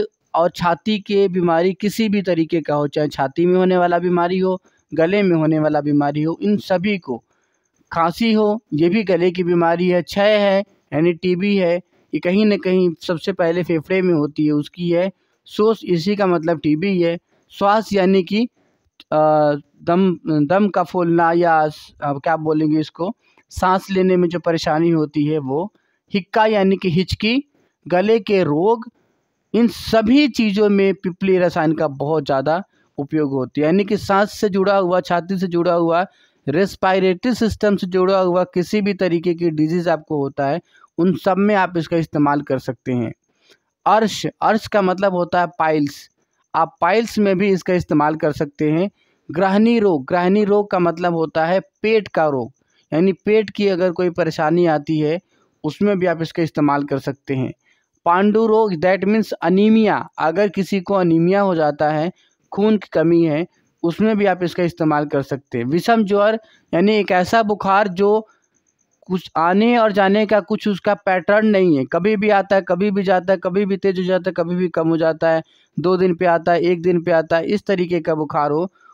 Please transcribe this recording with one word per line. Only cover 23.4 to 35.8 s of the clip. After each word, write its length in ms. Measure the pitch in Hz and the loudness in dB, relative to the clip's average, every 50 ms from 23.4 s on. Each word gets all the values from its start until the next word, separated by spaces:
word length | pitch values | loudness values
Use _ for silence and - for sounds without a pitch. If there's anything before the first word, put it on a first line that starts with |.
| _ _ | _ _
सांस 400 | - - 185 180 185 190 - - | -6 -2 0 2 2 0 -2 -2
लेने 260 | 190 185 185 185 185 | -2 0 2 2 2
में 100 | 180 180 165 | 2 2 0
जो 100 | 175 170 | -2 -4
परेशानी 500 | - 170 165 156 - 170 151 156 170 170 | -2 -2 -2 -2 -2 -2 0 0 2 2
होती 360 | 165 156 151 147 - 156 147 | 2 0 -2 -2 -2 -2 -2
है 120 | 151 156 151 | -2 -2 -4
वो, 320 | 135 131 135 156 185 208 _ _ _ _ _ _ _ _ - | -4 -4 -4 -6 -6 -8 _ _ _ _ _ _ _ _ -6
हिक्का 320 | 202 175 _ - 226 220 | -6 -4 _ 0 0 2
यानी 320 | 220 214 202 190 190 196 | 2 2 2 2 2 0
कि 140 | 180 - 185 | 0 -2 -2
हिचकी, 460 | 151 190 185 - - - 214 220 247 285 - _ _ _ _ _ _ _ - | 0 0 -2 -2 -4 -4 -2 -2 -2 -2 -4 _ _ _ _ _ _ _ -8
गले 340 | 151 175 180 196 214 226 233 | -2 -2 0 0 0 -2 -4
के 220 | 190 - 202 190 175 | -2 0 0 0 0
रोग, 460 | 147 147 156 185 220 240 226 226 240 - _ _ _ _ _ _ _ _ _ _ _ - | 0 0 0 0 0 0 -2 -4 -12 -20 _ _ _ _ _ _ _ _ _ _ _ 0
इन 140 | 220 240 | 2 2
सभी 600 | 214 - - - - 226 226 220 220 262 294 302 | 0 0 -4 -4 0 0 2 2 4 4 4 4
चीज़ों 420 | 247 - - 220 214 190 214 214 208 | 2 0 0 0 0 2 2 2 2
में 240 | 202 196 196 196 185 | 2 2 2 2 0
पिपली 440 | 190 - 185 175 - 196 190 185 | -2 -6 -8 -6 -4 0 0 2
रसायन 360 | 180 180 170 156 175 156 160 156 | 2 2 0 0 0 0 0 0
का 140 | 160 160 | 0 -2
बहुत 380 | 147 135 139 139 147 160 156 139 | -4 -4 -4 -4 -2 -2 -2 -2
ज़्यादा 360 | - 139 135 135 147 160 185 - _ _ _ _ _ _ | -2 -2 -2 0 -2 -2 -2 -4 _ _ _ _ _ _
उपयोग 340 | - 143 - 160 156 151 135 | -10 -8 -4 -2 -2 -2 -2
होता 300 | 135 135 127 123 - 147 | -2 -4 -4 -4 -4 -2
है। 40 | 151 | 0
यानी 180 | 156 180 202 202 | 2 2 2 0
कि 140 | 208 214 | 0 -2
सांस 420 | 170 - - 196 196 214 202 - - | -4 -2 0 0 0 0 0 -2 -4
से 100 | 220 208 | -4 -2
जुड़ा 280 | 180 196 190 202 196 | 0 0 0 2 2
हुआ, 220 | 196 185 175 185 180 | 2 2 0 0 0
छाती 360 | 180 - 175 170 165 180 196 | 0 0 -2 -2 -2 -4 -4
से 100 | 175 185 | -4 -4
जुड़ा 260 | 170 170 170 170 180 170 | -2 -2 0 0 2 2
हुआ, 320 | 175 | 2